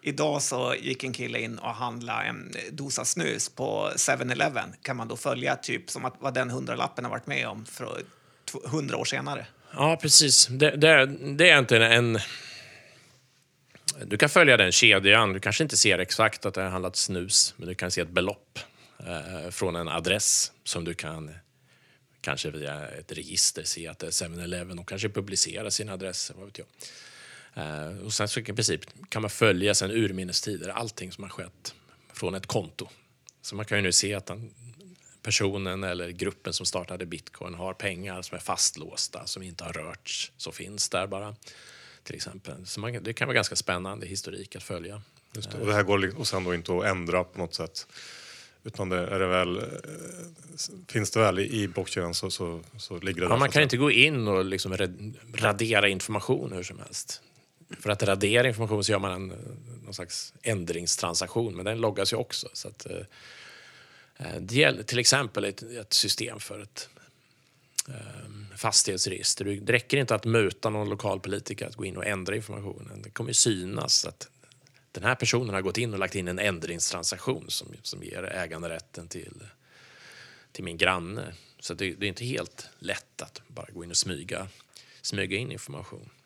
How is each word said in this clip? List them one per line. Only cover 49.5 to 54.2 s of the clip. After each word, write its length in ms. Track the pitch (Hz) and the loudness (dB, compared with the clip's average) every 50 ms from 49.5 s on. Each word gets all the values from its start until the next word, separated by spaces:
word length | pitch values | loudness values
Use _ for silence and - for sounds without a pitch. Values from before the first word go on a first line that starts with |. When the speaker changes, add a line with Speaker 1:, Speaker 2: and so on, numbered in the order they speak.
| 90 95 | 0 -4
Speaker 3:
eh, 60 | 117 - - - - - 156 165 170 175 180 175 175 175 165 - 131 135 - | -4 -6 -10 -12 -12 -12 -14 -14 -14 -14 -14 -14 -14 -16 -16 -20 -20 -20 -10
s-, 160 | - - - - - - - | -8 -8 -8 -8 -14 -16 -4
finns 240 | - 117 104 - | -2 -2 -2 0
det 80 | - 113 | 4 4
väl 200 | 113 101 92 92 | 4 6 4 2
i, 220 | 101 - - 110 | 0 -2 0 -2
i 60 | 101 95 | -2 -2
blockkedjan 460 | 90 - 95 - - 98 90 85 85 | -2 -4 -4 -2 -2 -2 -2 -2 -2
så, 180 | - - 95 | -4 -4 -4
så, 300 | 90 - 95 85 85 85 82 - - 110 | -6 -4 -4 -6 -6 -8 -12 -14 -16 -16
så 220 | - - 98 85 | -12 -10 -10 -6
ligger 200 | 80 95 92 85 | -4 -4 -2 0
det 40 | 90 | 2
Speaker 2:
Ja, 40 | 87 | 2
Speaker 3:
där, 0 | |
Speaker 2:
man 100 | 113 131 | 4 4
Speaker 3:
så 40 | 139 | 4
att 20 | 135 | 4
Speaker 2:
kan 60 | - | 4
Speaker 3:
säga. 100 | 147 151 | 4 4
Speaker 2:
inte 140 | 131 - 127 | 4 4 2
gå 140 | 143 147 | 4 4
in 360 | 110 113 131 156 151 131 | 6 6 6 6 6 0